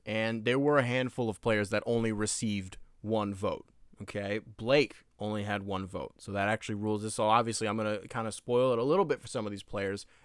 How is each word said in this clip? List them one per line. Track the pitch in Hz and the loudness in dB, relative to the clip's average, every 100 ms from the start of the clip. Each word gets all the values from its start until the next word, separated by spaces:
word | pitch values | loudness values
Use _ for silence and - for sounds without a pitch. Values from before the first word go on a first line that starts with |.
| - | -4
and | 107 113 113 | 0 0 0
there | 113 131 | 2 2
were | 143 147 | 4 4
a | |
handful | 120 127 127 - 117 | 4 2 0 0 -2
of | 101 | 0
players | 117 107 101 | 2 2 2
that | 107 117 | 0 2
only | 117 113 | 2 2
received | 107 107 - 113 101 92 - - - | 0 0 0 0 -2 -4 -12 -18 -10
one | 104 110 104 | -2 0 0
vote, | 101 101 - - - - - | -2 -2 -4 -10 -20 -20 -16
okay? | 101 104 101 107 - 104 | -8 -6 -4 -4 -6 -8
Blake | 113 147 123 - _ - | 2 4 4 -2 _ -8
only | 104 107 | -4 -4
had | 101 101 | -2 -4
one | 98 95 95 | -2 -4 -4
vote, | 90 65 - | -6 -10 -12
so | - | -6
that | 101 101 | -2 0
actually | 110 - 104 | 0 -2 -4
rules | 107 107 | 0 0
this. | 110 - | -2 0
So | |
obviously, | 107 113 117 110 110 | 4 4 4 0 0
I'm | 110 | 0
gonna | 107 107 - | -2 -4 -4
kinda | 123 110 | -6 -6
spoil | - - 123 131 | -6 0 4 4
it | 117 | 4
a | |
little | 131 180 170 | 4 2 2
bit | 127 | 0
for | - | -2
some | 127 104 | -6 -4
of | |
these | 101 | -6
players | - 104 98 101 - - | -6 -4 -2 -4 -8 -20